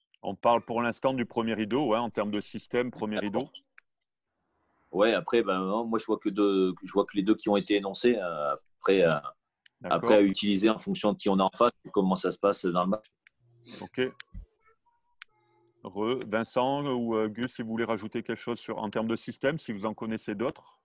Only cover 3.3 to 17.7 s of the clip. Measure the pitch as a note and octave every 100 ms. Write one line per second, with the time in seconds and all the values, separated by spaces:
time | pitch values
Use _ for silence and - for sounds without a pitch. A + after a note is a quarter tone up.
3.3 | G#2 C#3+ - _ - _ _ _ _ _
4.3 | _ _ _ _ _ _ F2 A2 G2 E2
5.3 | A#2 G2 F#2 F#2+ G#2+ A#2 A2+ - G#2+ G#2
6.3 | G2 G2+ F#2+ F#2 F2 F#2 G2+ G2 G#2 G2
7.3 | G#2+ A2 G2+ F2+ G#2 G2 F#2 B2 A#2 F2+
8.3 | D#2+ D2 - _ _ - F#2+ E2+ D2+ C#2
9.3 | - _ _ _ _ F2+ - A#2 G#2+ G2+
10.3 | F#2+ G#2 G2 G#2+ G#2+ G2 F#2 G#2 F#2+ G#2
11.3 | F#2+ F#2 - A#2+ - - - F#2+ F#2 F#2
12.3 | - G2+ G2 F#2 F2 F2+ G#2+ - _ _
13.3 | _ _ _ - - F#2+ - B2+ - -
14.3 | - - _ _ _ _ _ _ _ -
15.3 | _ _ _ _ _ - F#2+ A2 B2+ A2+
16.3 | G#2+ A2+ B2 B2+ C#3+ C#3+ B2 A#2 A2 A2
17.3 | G#2+ B2+ - A2+